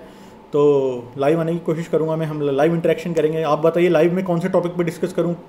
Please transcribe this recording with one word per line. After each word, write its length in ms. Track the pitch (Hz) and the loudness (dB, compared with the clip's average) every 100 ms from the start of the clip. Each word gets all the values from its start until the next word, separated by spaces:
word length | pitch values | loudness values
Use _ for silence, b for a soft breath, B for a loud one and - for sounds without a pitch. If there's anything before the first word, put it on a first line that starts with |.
| B B B B - | B B B B -4
तो 80 | 147 147 143 135 123 117 139 | 2 4 4 2 -4 -8 -2
लाइव 220 | 135 165 | 0 2
आने 140 | 160 | 0
की 60 | 170 | -2
कोशिश 280 | 165 160 165 | -2 -4 -2
करूँगा 280 | 160 160 160 | -2 0 -2
मैं, 100 | 156 | -4
हम 160 | 151 | -2
लाइव 320 | 143 135 160 | -2 2 2
इंटरेक्शन 400 | 170 165 165 180 | 2 0 -2 -2
करेंगे। 280 | 165 151 160 | -2 0 0
आप 160 | 160 156 | 0 2
बताइए 300 | 160 170 180 | 2 2 2
लाइव 240 | 160 170 | 4 2
में 100 | 180 185 | 0 -2
कौन 140 | 170 | -2
से 100 | 185 | 0
टॉपिक 260 | 185 170 170 | 0 -2 -2
पे 80 | |
डिस्कस 300 | 170 160 180 | -4 -4 -6
करूँ, 220 | - 170 170 | -2 -2 -4